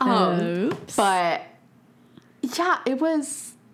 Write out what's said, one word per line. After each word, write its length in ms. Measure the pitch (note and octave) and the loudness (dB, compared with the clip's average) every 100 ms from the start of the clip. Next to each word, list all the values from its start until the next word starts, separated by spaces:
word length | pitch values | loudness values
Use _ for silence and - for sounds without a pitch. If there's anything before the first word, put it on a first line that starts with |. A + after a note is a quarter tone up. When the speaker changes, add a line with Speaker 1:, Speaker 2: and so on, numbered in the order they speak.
Speaker 1:
Um, 400 | - G3 F3+ F3 F3 F3 A3+ | 0 4 4 2 0 -2 -2
Speaker 2:
Oops. 240 | G4 - - | -4 -4 0
Speaker 1:
but, 460 | G3+ F#3 E3+ - - - _ _ _ _ _ - - _ B3 - | 2 2 0 -2 -6 -20 _ _ _ _ _ -20 -20 _ -6 -2
yeah, 220 | F4 E4+ - | 0 0 0
it 140 | C4 | 0
was, 540 | D#4+ D#4+ D4 - - - - | 2 0 -2 -8 -14 -20 -8